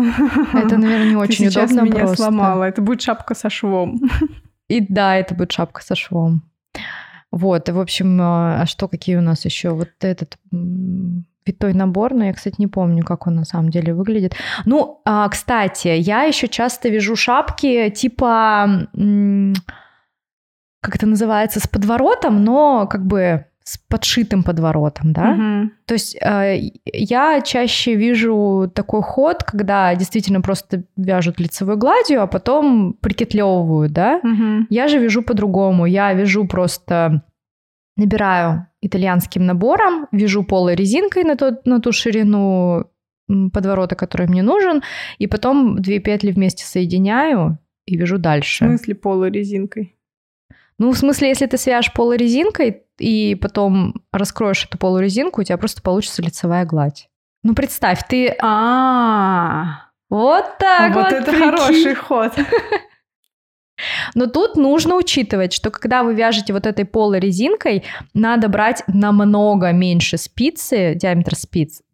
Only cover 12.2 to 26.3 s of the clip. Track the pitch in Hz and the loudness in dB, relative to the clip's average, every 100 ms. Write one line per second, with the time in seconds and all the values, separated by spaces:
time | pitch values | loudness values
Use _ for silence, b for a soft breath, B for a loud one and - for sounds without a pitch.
12.2 | 202 185 202 - 202 190 180 165 165 175 | -2 -4 -6 -4 -2 0 0 0 0 -4
13.2 | 175 165 160 170 160 170 165 170 196 220 | -2 -2 -2 -2 -2 0 -2 -2 -2 -2
14.2 | 185 B B B 202 285 - - - 208 | -2 B B B 0 0 0 -4 -2 0
15.2 | 208 214 - 240 190 - 180 165 170 214 | 0 -4 -4 -2 -2 -2 0 0 0 0
16.2 | 302 285 233 - 247 247 240 214 202 220 | 0 0 -2 -2 -4 -2 -2 0 0 -2
17.2 | - 254 302 - 285 240 214 208 254 - | 0 0 0 -2 0 2 0 -2 -4 0
18.2 | 247 226 220 208 202 190 - - 208 202 | 0 2 2 2 2 0 -2 -2 0 2
19.2 | 202 196 196 190 B B B B B _ | 2 2 0 -2 B B B B B _
20.2 | _ _ _ _ _ _ 196 - 214 214 | _ _ _ _ _ _ -8 -2 0 2
21.2 | 220 214 220 208 - 214 208 233 285 - | 2 0 0 -2 -4 -2 0 2 2 2
22.2 | 302 208 208 262 294 247 202 202 185 202 | 2 2 4 4 4 2 0 -2 0 0
23.2 | 180 160 - _ - - - - - - | 2 0 -4 _ -18 -14 -6 -4 -2 -2
24.2 | 208 202 175 165 160 156 151 - 156 156 | 0 0 0 0 0 2 0 0 0 2
25.2 | 196 208 214 208 214 - - 233 - - | 2 2 0 -2 -4 -6 -4 -4 -4 -4
26.2 | - | -2